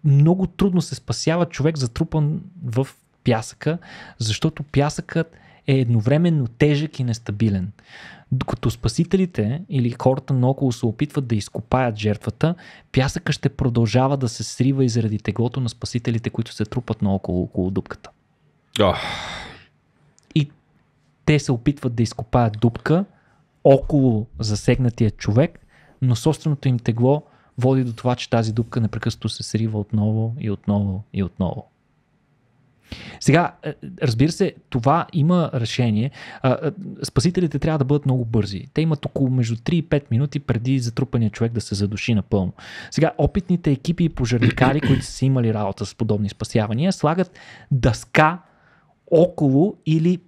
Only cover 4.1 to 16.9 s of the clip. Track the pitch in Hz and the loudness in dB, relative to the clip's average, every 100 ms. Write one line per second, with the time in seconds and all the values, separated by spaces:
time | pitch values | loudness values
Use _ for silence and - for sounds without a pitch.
4.1 | - 110 104 156 - 143 135 147 - - | -8 -6 -2 -2 -4 -4 0 0 -4 -6
5.1 | 170 160 - - _ - 135 123 117 107 | -4 -4 -10 -20 _ 0 2 4 2 4
6.1 | 147 175 156 117 - 147 147 156 - 123 | 2 4 2 0 2 2 2 -2 -4 -4
7.1 | 113 - 104 110 98 92 - _ - - | -4 -6 0 0 0 -4 -10 _ -20 -20
8.1 | - _ 131 - - 123 - 117 - 170 | -20 _ -4 -4 -4 -4 -2 -4 -2 0
9.1 | 190 180 - 107 147 190 143 120 120 131 | 2 0 -2 -4 -4 -4 -2 -2 2 2
10.1 | 135 - 131 123 135 135 117 117 104 147 | 2 0 2 2 2 -2 0 -4 -2 -4
11.1 | - 123 110 - - - 127 123 107 107 | -4 -2 -2 -2 -10 -2 0 0 -2 -2
12.1 | 104 - - 160 175 - - _ - 131 | -2 -6 -2 -2 -2 -10 -20 _ 0 0
13.1 | - - 147 127 - 131 117 113 117 135 | -2 -4 -2 -2 -2 -2 2 2 2 2
14.1 | 143 127 - - - 127 135 131 117 110 | 0 -4 -6 -10 -2 0 2 0 2 -2
15.1 | 104 - 98 117 - 120 - 104 123 120 | -2 -4 -2 -2 -2 -6 -6 -6 -4 -2
16.1 | 113 113 - 113 - 107 - - | -2 -4 -6 -8 -6 -4 -4 -6